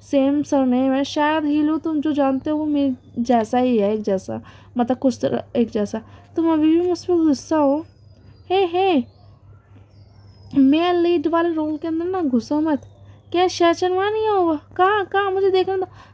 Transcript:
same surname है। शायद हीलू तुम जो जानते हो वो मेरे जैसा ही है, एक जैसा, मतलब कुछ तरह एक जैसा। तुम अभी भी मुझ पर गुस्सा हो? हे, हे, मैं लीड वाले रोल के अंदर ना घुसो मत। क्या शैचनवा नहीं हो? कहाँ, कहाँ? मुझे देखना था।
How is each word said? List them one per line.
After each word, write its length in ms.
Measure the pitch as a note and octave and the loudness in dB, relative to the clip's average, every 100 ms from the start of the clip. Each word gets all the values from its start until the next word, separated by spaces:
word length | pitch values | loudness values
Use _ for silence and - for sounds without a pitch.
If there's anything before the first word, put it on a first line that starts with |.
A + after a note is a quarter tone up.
same 420 | - C#4 C4+ D4 | -2 0 2 0
surname 500 | C#4 C#4+ C4 B3 C4+ | 0 0 2 0 0
है। 100 | C4 | 0
शायद 420 | C#4 D#4 D4 D#4 D4+ | -2 -2 0 0 0
हीलू 320 | D4 D4+ D#4+ | 0 0 -2
तुम 240 | E4 D#4 | -2 -4
जो 100 | D4+ | -2
जानते 380 | C#4+ C4+ C4+ D4+ | 0 0 0 -2
हो 80 | D4+ | -4
वो 80 | D#4 | -2
मेरे 300 | C#4+ C#4 B3+ - - | 0 -2 -4 -8 -6
जैसा 380 | A#3 A#3+ G#3+ B3 | 0 0 2 0
ही 200 | B3+ A#3 | 2 2
है, 160 | G3+ | 0
एक 80 | G#3+ | -2
जैसा, 400 | G#3 F#3+ - A3 - - - A#3+ | -2 -4 -4 -10 -12 -20 -10 -4
मतलब 200 | A#3+ B3+ | -2 0
कुछ 220 | C4+ A#3+ | 0 0
तरह 220 | C4 A#3 - - | -2 -4 -4 -2
एक 140 | A3+ | -2
जैसा। 320 | G#3+ G3+ A3 - - - - | -2 -4 -6 -12 -20 -10 -2
तुम 180 | E4 | 0
अभी 260 | D#4+ D#4 E4 | 2 2 2
भी 80 | F4+ | 0
मुझ 180 | F4 - | -2 0
पर 80 | |
गुस्सा 440 | F4 D#4+ C4 - D#4+ | 2 2 0 0 0
हो? 280 | C#4 D4 - - - - - - - | 2 0 -4 -16 -20 -20 -20 -20 -4
हे, 160 | F#4 F4+ | 0 0
हे, 520 | F4 F#4+ D#4 A#3+ - - - - - _ - - - - - - - - - | 0 2 0 -2 -10 -20 -20 -20 -20 _ -20 -20 -20 -20 -20 -20 -20 -4 2
मैं 380 | C4+ D#4 F4 | 4 4 2
लीड 340 | F4 E4+ F4 D4+ | 2 2 0 0
वाले 260 | E4 E4+ | 0 0
रोल 240 | D#4+ D4+ D4+ | -2 -4 -4
के 100 | E4 | -4
अंदर 180 | D#4+ E4+ | -4 -4
ना 160 | F#4 | -2
घुसो 400 | D#4 B3 A3 D4 | 0 -2 0 -2
मत। 200 | D#4+ C#4+ - - - - - | 0 -2 -6 -20 -20 -20 -6
क्या 160 | F4 F#4 | 0 0
शैचनवा 640 | - E4+ E4 F4+ F#4 G4+ | 2 2 2 0 0 -2
नहीं 200 | A4 A4 | -2 0
हो? 300 | G4+ E4+ D4+ - - | 0 0 -2 -6 0
कहाँ, 280 | F#4 G#4 F#4+ | 2 2 0
कहाँ? 260 | G4 G4+ | -2 -2
मुझे 180 | F#4+ G4 | 0 0
देखना 280 | F#4 F#4 G4 | 2 0 -2
था। 140 | F4+ - - | -6 -10 -20